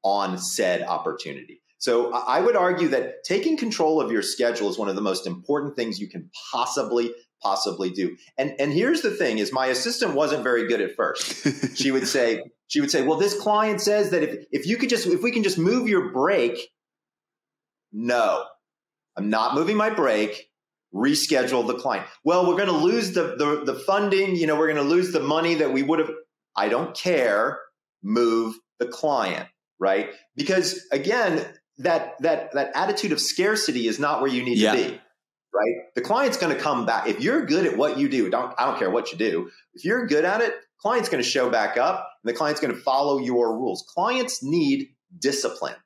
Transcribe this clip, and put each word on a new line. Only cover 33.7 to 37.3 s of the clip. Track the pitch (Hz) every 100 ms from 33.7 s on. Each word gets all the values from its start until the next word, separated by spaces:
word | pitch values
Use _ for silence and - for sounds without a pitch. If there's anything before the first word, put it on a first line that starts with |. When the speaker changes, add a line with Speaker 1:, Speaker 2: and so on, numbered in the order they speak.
| 123 113
Speaker 1:
is | 107
not | 147 147
where | 135
you | 123
need | 123 117
Speaker 2:
Yeah. | 107
Speaker 1:
to | 101
be, | 92 - _ _ _ _ _
right? | 98 110 120 - -
The |
client's | 120 226 277 -
gonna | 170 139
come | 151 131 113
back. | 110 117
If | 101
you're | 202